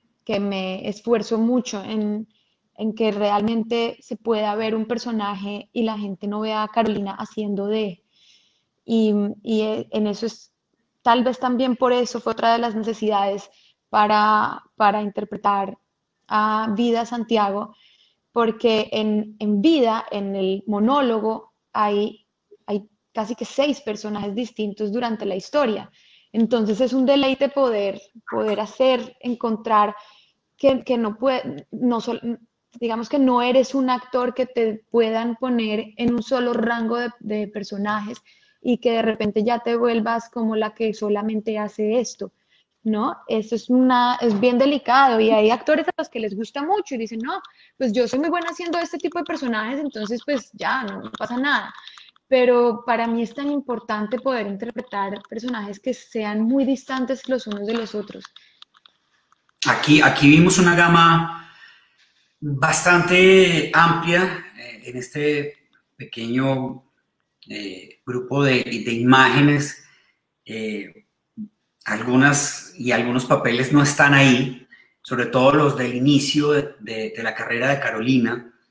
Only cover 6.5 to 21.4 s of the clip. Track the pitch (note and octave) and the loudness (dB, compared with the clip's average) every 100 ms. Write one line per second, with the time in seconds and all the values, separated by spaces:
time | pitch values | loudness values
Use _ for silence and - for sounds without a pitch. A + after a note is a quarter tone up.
6.5 | G#3+ G#3+ A#3 A3 G#3 G3 - G#3+ - G#3 | -4 -2 -2 -2 -2 -6 -10 -10 -8 -6
7.5 | G3 G3+ A3 G#3+ F3 _ _ _ _ _ | -4 -2 -2 -4 -8 _ _ _ _ _
8.5 | _ _ _ - A3+ A3 G#3 G3+ - A#3 | _ _ _ -2 0 2 2 -2 -6 -4
9.5 | A3 G#3+ A3+ - A3 G#3+ G3+ A#3 - _ | -2 -2 -4 -4 -2 -2 -4 -8 -10 _
10.5 | _ _ _ _ _ B3 A#3 B3 B3 B3+ | _ _ _ _ _ 2 2 2 -2 -2
11.5 | A#3+ B3+ A#3 B3+ B3 A#3+ A#3 A3+ A3 A#3 | 0 0 0 2 2 0 -4 -6 -2 0
12.5 | A#3 A#3+ A3 A3 A3 G#3+ G#3 G3+ G3+ - | 2 0 -4 -6 -4 -2 0 0 -4 -10
13.5 | _ _ _ _ G#3+ G#3 G#3 G#3 G#3+ G#3+ | _ _ _ _ 2 4 4 4 2 0
14.5 | - - - G#3+ G#3 G#3 G3+ G#3 G3+ G3+ | -4 -10 0 2 2 -2 -6 -8 -4 -2
15.5 | G3+ G3 A#3 _ _ _ _ - G#3+ G#3+ | 0 -2 -8 _ _ _ _ -6 -2 0
16.5 | G#3+ A3 G3+ A#3+ A3+ A3+ A#3+ A3+ A3 G3+ | 0 -2 0 0 0 -2 -6 -2 0 0
17.5 | G3+ G#3 - _ _ _ _ _ A#3 A3+ | -2 -8 -14 _ _ _ _ _ 0 0
18.5 | A3 A#3 A3 A3 - G#3+ G#3+ G#3+ - G#3 | 2 2 2 0 -2 0 0 -2 -4 -2
19.5 | G#3 D#4 D#4+ A3+ A3 - G#3 G3 G3 F#3+ | 2 4 4 2 0 -4 -8 -6 -4 -2
20.5 | F#3+ - G#3 A3 C#4+ C4 A3+ A3 A3 | -2 -2 0 2 2 2 0 -2 -6